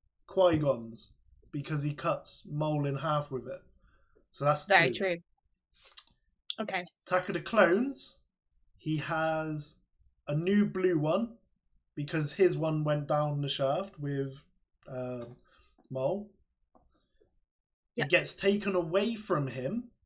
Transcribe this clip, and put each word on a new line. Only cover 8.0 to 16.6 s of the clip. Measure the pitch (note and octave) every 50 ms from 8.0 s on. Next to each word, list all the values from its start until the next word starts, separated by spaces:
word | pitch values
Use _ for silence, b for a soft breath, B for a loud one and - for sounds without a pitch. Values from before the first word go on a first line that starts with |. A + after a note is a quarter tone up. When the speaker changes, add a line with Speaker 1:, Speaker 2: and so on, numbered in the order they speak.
| - - - _ _ _ _ _ _ _ _ _ _ _ _
Speaker 1:
he | _ - D#3 D#3 D3+
has | C#3+ D3+ E3+ D#3+ D#3+ D#3+ D#3+ D#3+ D#3 D#3 D#3 D3+ D3 - - _ _ _ _ _ _ _ _ _ _ -
a | D3
new | D#3 E3+ F#3+ G3+ G#3 G3+
blue | - - F#3 F#3 F#3 F3 D3+
one | D3 D#3 E3+ G#3+ A#3 - - - _ _ _ _ _ _ _ _ _ _ _
because | D3+ D3 D3 F3 D#3+ D3+ C#3 -
his | - F#3+ F3 D#3 D3
one | D#3+ D#3+ D#3 D#3 D3+
went | D3+ D3 D3 C#3+
down | - D3+ D3 D3+ D3 D3 C#3+
the | C#3+ C3+
shaft | - - C#3 C3+ D3 F3 G3+ G#3 - -
with, | C#3+ C#3+ C#3+ C#3 C#3 C3+ C3+ C3+ - _ _ _ _ _ _ _ _
uh, | B2+ B2+ B2+ B2+ B2+ B2+ B2 B2 B2+ - - _ _ _ _ _ _ _ _ _ -
Maul. | B2+ C3 C3 D3+ F#3 G#3 G#3+ - _ _ _ _ _ _